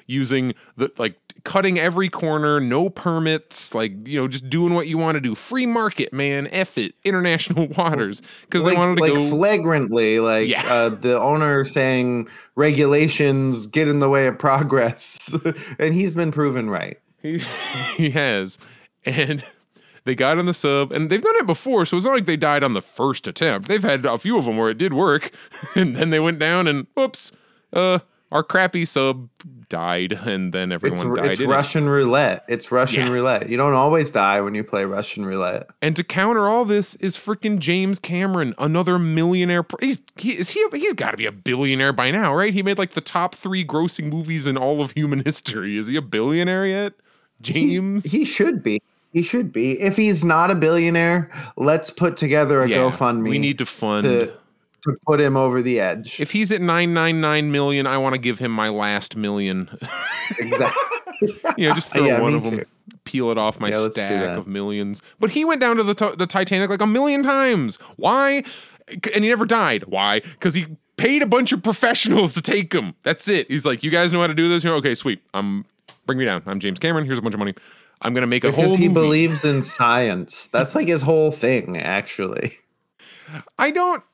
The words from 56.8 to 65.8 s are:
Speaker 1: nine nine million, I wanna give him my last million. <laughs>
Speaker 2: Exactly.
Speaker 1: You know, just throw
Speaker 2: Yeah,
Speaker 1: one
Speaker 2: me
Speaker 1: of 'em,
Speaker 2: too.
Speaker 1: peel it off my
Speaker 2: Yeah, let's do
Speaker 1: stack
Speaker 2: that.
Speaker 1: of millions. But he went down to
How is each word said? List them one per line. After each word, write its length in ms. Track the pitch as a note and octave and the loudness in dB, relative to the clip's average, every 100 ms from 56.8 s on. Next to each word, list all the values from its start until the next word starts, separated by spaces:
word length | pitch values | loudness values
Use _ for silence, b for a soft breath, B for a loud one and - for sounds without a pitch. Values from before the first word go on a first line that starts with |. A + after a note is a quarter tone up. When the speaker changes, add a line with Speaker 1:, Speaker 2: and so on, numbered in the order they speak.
| F3 | 2
Speaker 1:
nine 260 | E3+ E3 D#3+ | 2 2 2
nine 320 | D#3 D3+ D3+ | 2 0 0
million, 340 | C#3+ C#3+ C#3+ C3+ | 0 0 0 0
I 100 | C3+ | 0
wanna 200 | C3+ C3 | 0 0
give 220 | B2+ G#2+ | -2 -2
him 100 | B2 | -2
my 200 | A2 G#2+ | -2 -2
last 460 | G#2 G#2 G#2 - A2 | 0 -2 -2 -4 -4
million. 520 | G#2 G2+ G2 F#2+ F#2 - | -4 -2 -2 -2 -6 -10
<laughs> 560 | - - - A#5 - - | -12 -8 -8 -6 -8 -6
Speaker 2:
Exactly. 960 | A#2 C5+ - A#4+ G#4+ A#4 F4+ - - - E4 C4 | -2 0 0 0 -4 -6 -10 -4 -4 -2 -4 0
Speaker 1:
You 100 | D#3+ | 2
know, 60 | |
just 180 | D#3 - | 2 0
throw 120 | C#3+ C#3 | 2 2
Speaker 2:
Yeah, 140 | A#2+ | 4
Speaker 1:
one 120 | A#2 | 2
Speaker 2:
me 60 | - | 0
Speaker 1:
of 80 | A2+ | 0
'em, 120 | A2 | -4
Speaker 2:
too. 40 | - _ - - | -8 _ -20 -20
Speaker 1:
peel 260 | - C3 A#2 | -8 -4 0
it 80 | A2+ | 0
off 220 | G#2+ - | 0 -2
my 80 | G#2 | -2
Speaker 2:
Yeah, 80 | G#2+ | 0
let's 160 | A2 | 0
do 60 | A2 | -2
Speaker 1:
stack 160 | G2+ G2 | -2 -2
Speaker 2:
that. 180 | F#2 F2+ | -2 -4
Speaker 1:
of 80 | F#2 | -6
millions. 560 | G2 G2+ G#2 G2+ G#2 b b | -6 -4 -4 -6 -8 b b
But 100 | A3 | -2
he 140 | D4 | 0
went 160 | D#4+ D4+ | 0 2
down 160 | B3 | 2
to 60 | A#3 | 2